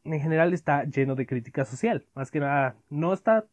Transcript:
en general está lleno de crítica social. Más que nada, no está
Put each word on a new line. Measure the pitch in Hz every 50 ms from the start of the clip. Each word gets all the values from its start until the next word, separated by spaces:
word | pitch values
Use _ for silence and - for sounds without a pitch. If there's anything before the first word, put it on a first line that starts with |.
| -
en | 151 160 147
general | 143 160 160 160 165 175 180
está | 170 - 156 143 143 147
lleno | 151 - 139 135 135 135
de | 131 123
crítica | - 131 120 117 - - 147 131
social. | - 127 - - 233 202 135 - _ _
Más | 135 131 -
que | - 151
nada, | 143 139 143 139 135 127 - - _ -
no | 143 147 165 175 190
está | 185 - 226 220 220 214 -